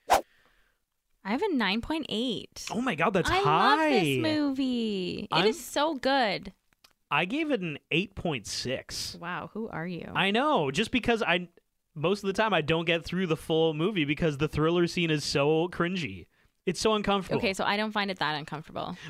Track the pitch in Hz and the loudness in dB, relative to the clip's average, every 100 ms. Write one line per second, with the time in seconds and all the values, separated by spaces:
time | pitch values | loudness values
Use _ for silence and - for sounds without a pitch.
0 | - - - _ _ _ _ _ _ _ | 2 2 2 _ _ _ _ _ _ _
1 | _ _ 196 247 415 285 196 214 - 320 | _ _ -4 -2 0 2 0 0 -2 -4
2 | - 208 254 185 - - - 196 254 156 | -4 -4 -4 -6 -10 -14 -8 -4 -2 0
3 | 165 185 214 359 403 156 - 415 311 262 | 2 2 2 2 4 4 6 4 4 4
4 | 156 131 320 311 294 269 262 247 220 196 | 4 2 2 2 0 0 0 0 -2 -2
5 | 175 - - 156 202 - - 294 302 285 | -4 -6 -2 2 2 2 -4 -2 0 0
6 | 262 269 220 165 - - _ _ _ _ | 0 2 2 -2 -8 -18 _ _ _ _
7 | - 143 185 285 311 247 175 143 - 151 | -2 0 0 0 0 -2 -2 -8 -2 -2
8 | 202 - 180 135 - - 123 131 - - | -2 -4 -4 -4 -6 -6 -4 -6 -8 -10
9 | - 170 170 170 - 208 226 160 175 170 | -10 -10 -10 -8 -8 -10 -8 -8 -8 -8
10 | - 147 190 214 294 262 135 156 214 254 | -6 0 2 2 2 2 2 -2 0 0
11 | 240 226 226 180 175 _ _ _ _ 156 | 2 0 2 0 -2 _ _ _ _ -2
12 | 160 202 196 190 220 180 151 165 170 165 | -2 0 -2 0 2 2 2 0 2 0
13 | - 180 185 156 - 160 165 151 180 202 | -2 -2 0 0 2 2 4 2 0 2
14 | 143 151 165 139 151 - 156 175 170 - | 0 2 0 0 -2 2 2 2 2 2
15 | 165 151 - 147 143 160 175 - 175 185 | 0 0 0 2 4 4 2 0 -2 -2
16 | 131 92 - _ _ _ - - 220 214 | -6 -10 -16 _ _ _ -6 0 2 2
17 | 202 202 180 135 - 190 - 202 214 208 | 2 0 0 0 0 0 -2 -2 -2 -2
18 | 202 185 147 151 156 151 - - - 180 | -4 -2 -4 -4 -8 -12 -10 -8 -8 -10
19 | 156 | -6